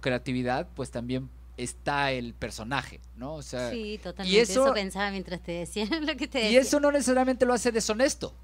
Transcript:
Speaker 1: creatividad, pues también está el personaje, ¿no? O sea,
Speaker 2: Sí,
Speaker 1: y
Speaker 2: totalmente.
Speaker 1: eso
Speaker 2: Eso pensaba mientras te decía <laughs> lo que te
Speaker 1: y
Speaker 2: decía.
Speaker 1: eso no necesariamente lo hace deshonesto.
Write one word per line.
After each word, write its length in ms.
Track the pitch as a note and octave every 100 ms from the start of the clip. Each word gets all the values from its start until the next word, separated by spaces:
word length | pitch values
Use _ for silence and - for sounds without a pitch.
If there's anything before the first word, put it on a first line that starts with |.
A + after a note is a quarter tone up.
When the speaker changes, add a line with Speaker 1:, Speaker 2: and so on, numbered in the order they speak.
Speaker 1:
creatividad, 680 | C#3+ B2 C3+ B2+ B2 C3 F3
pues 160 | - B2
también 400 | A#2+ A#2+ C3 C3 - - -
está 560 | B2 - - C#3+ C#3
el 220 | B2+ A#2+
personaje, 640 | - A2+ - A2 C3+ - - - -
¿no? 180 | C3 D#3
O 60 |
sea, 280 | C3+ B2 B2
Speaker 2:
Sí, 240 | A3+ G#3+
Speaker 1:
y 40 | G#3+
Speaker 2:
totalmente. 400 | F3+ F3 F#3 G3
Speaker 1:
eso 220 | A3+ G3 C4+
Speaker 2:
Eso 80 |
pensaba 360 | A#3 F#3+ F#3 G3+
mientras 300 | G3 F3+ F3
te 120 | -
decía 340 | E3+ E3+ G#3 G#3
<laughs> 140 | E4
lo 120 | D4+
que 140 | C4 D4
te 120 | C4+
Speaker 1:
y 20 |
Speaker 2:
decía. 160 | G#3+ A#3+
Speaker 1:
eso 180 | C4 D4
no 120 | C#4+
necesariamente 540 | C#4+ B3 B3+ B3+ C4 B3
lo 80 |
hace 180 | B3 B3
deshonesto. 640 | A3+ - G#3+ C#4 - - -